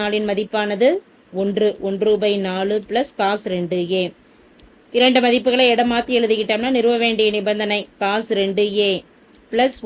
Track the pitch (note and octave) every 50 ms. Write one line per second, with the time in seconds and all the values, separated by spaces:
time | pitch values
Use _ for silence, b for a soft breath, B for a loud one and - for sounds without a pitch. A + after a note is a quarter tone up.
0 | G#3 G#3 G#3 G#3+ G#3+ G#3 G3+ G3 G#3+ G#3+ - G#3+ G#3 G#3 G#3 F#3+ A#3+ C#4 F4 G4
1 | - _ _ _ _ _ F#3 F#3 G3 G3+ G3 G3+ G#3+ G#3 - - - G3 G3 F#3
2 | G#3 G#3+ G#3+ G3+ G#3+ G#3 G3+ G3+ F#3+ F#3 F#3 F#3+ F#3+ G3+ G#3+ G#3+ G3+ - G#3 A#3+
3 | C#4+ - - - G3+ G3 G#3 G#3 - G3+ F#3 F3+ F3 D#3+ F3+ F3+ F3 E3+ F#3+ F#3
4 | F3+ F3 - _ _ b b b b b _ _ - - _ _ _ _ - A#3+
5 | B3 C4 B3+ B3+ A#3+ A#3+ A#3+ B3 - B3+ B3 B3+ B3+ A#3+ A#3 A3+ A#3+ A#3+ A#3 A#3+
6 | A#3 C4 B3+ A#3 A#3 G#3+ A3 G#3+ G#3+ F#3+ G#3+ G#3+ A#3+ C4 C4 A#3+ A3 A#3 A#3+ A#3
7 | A#3 A#3 A3+ G#3+ G#3+ G#3+ G#3 G#3 G3 G#3 G#3 G#3 G#3+ G#3 G#3 G#3 - - _ -
8 | G#3 G3 G3+ A3 A3+ A3+ A3 G3+ G3 G3 F#3+ G3+ G#3 G#3 G3 G#3 G3+ G3 F#3+ -
9 | - - _ _ _ _ _ _ _ _ - A#3 B3+ C4+ C4 - A3